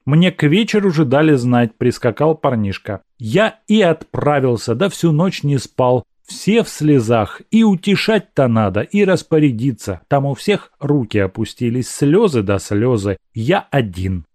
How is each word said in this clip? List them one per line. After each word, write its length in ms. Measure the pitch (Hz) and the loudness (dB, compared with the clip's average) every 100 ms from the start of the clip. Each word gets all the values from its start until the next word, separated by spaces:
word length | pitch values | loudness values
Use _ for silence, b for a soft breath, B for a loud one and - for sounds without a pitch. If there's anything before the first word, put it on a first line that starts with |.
Мне 280 | - 156 180 | 0 2 2
к 100 | 180 | 2
вечеру 480 | 147 185 220 214 196 | 2 2 2 0 0
же 140 | 156 | 0
дали 300 | 143 135 156 | 2 2 4
знать», 420 | 139 123 123 120 - | 2 2 2 0 0
прискакал 580 | 123 - 123 101 151 | -2 0 -4 0 -2
парнишка. 680 | 156 139 120 101 92 - 98 _ - | 0 -2 -2 -4 -6 -10 -12 _ -14
«Я 420 | 110 160 262 - - | -2 0 0 -4 0
и 120 | 214 | 2
отправился, 920 | 175 156 - - 143 143 131 117 - | 2 0 -4 -4 0 0 0 -2 -2
да 140 | 117 190 | -2 -2
всю 240 | - 170 | 0 0
ночь 320 | 151 185 - | 2 0 -2
не 140 | 143 139 | -2 -2
спал. 440 | - - 127 127 - _ - | -4 -2 0 0 -2 _ -20
Все 380 | - - 226 | -8 0 0
в 40 | 190 | 0
слезах, 760 | - 151 143 110 117 101 - - | -2 2 2 4 0 0 -6 -2
и 100 | 226 | 2
утешать-то 880 | 226 185 202 190 - 220 - - 127 | 4 2 0 0 2 -2 -2 -2 2
надо, 320 | 113 101 98 | 2 0 -2
и 240 | - 202 | -2 0
распорядиться. 960 | 190 180 - 160 151 110 135 113 - 87 - | 2 0 0 2 2 0 -4 -4 -8 -10 -2
Там 180 | 143 139 | -2 -2
у 80 | |
всех 380 | 135 - 202 - - | -4 -2 -4 -4 -12
руки 380 | 139 147 110 104 | -2 -2 0 -2
опустились, 720 | 95 110 107 - 120 123 - | -2 -4 -8 -4 -4 -2 -6
слёзы 540 | - 139 175 220 123 | -2 2 2 2 0
да 160 | 101 98 | -2 -4
слёзы. 600 | - 104 123 117 98 92 _ | -2 -2 0 0 -2 -6 _
Я 360 | 113 113 202 - | -8 -2 -2 0
один». 540 | 143 110 87 95 90 - | -2 -2 -4 -6 -6 -8